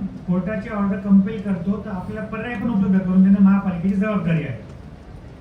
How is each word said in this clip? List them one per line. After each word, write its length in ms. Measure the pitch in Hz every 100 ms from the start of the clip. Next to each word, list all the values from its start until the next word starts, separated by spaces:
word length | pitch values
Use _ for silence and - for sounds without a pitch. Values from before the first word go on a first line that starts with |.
| 190
कोर्टाची 640 | - - 185 214 214 226
ऑर्डर 280 | 208 196 208
कंपेल 440 | 202 196 196 196
करतो 400 | 196 175 190 214 220
तर 40 |
आपल्याला 380 | 185 180 214 -
पर्याय 280 | 220 240 214
पण 140 | 233
उपलब्ध 300 | 196 190 190
करून 240 | 180 185
देणं 180 | 196 202
महापालिकेची 540 | 196 196 185 170 196 196
जबाबदारी 480 | 214 196 165 160
आहे. 220 | 135 113 - - - - - - - -